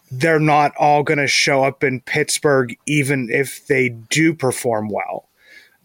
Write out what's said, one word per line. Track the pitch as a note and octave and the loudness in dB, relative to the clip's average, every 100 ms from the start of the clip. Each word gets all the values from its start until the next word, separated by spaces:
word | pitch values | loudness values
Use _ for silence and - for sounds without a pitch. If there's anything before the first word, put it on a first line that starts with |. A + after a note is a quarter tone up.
| _ | _
they're | B2+ E3 D#3 | -4 0 2
not | D3+ D3 C#3+ - | 4 4 2 2
all | D3 D3 | 2 2
gonna | D3 D3 C3+ | 2 0 0
show | - - C#3 | 0 0 2
up | C3+ - | 0 0
in | C#3 B2+ | -2 -2
Pittsburgh, | - D3+ C#3+ - D3+ C3+ A#2+ - - | -4 -4 -2 -2 2 2 0 -6 -2
even | D3 C3 C3+ A2+ | -2 0 -2 -2
if | C#3 C3 - - | -2 -2 -6 -2
they | C3 B2+ | 0 0
do | A2+ A2+ D3+ D#3+ | -4 -4 0 0
perform | D#3+ C3 - B2 G#2+ G#2+ | 0 -2 -2 -2 -2 -4
well. | G2 F2+ - - _ _ - _ _ | -6 -8 -10 -14 _ _ -20 _ _